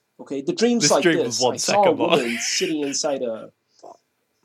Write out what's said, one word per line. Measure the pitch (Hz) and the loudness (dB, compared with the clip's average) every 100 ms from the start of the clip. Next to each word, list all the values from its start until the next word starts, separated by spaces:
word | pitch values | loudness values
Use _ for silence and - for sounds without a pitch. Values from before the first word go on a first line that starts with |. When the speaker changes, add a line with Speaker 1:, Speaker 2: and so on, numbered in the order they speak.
| _ - | _ -18
Speaker 1:
Okay, | - 139 | -10 -6
the | 139 | -4
dream's | - 240 233 | 0 2 4
Speaker 2:
This | 151 | 2
Speaker 1:
like | 156 | 4
Speaker 2:
dream | 170 156 | 4 2
Speaker 1:
this. | 127 | 0
Speaker 2:
was | 123 | 0
one | 123 | -2
Speaker 1:
I | 117 | 0
saw | - | 0
a | 202 196 | 4 4
Speaker 2:
second | 135 | 4
long. | 117 | 2
Speaker 1:
woman | 165 120 117 | 0 0 -4
sitting | - - 175 156 | -4 -4 -2 -2
inside | 139 135 156 135 | -4 -2 -4 -4
a, | 123 110 113 _ _ _ - - _ _ _ _ | -4 -8 -12 _ _ _ -20 -20 _ _ _ _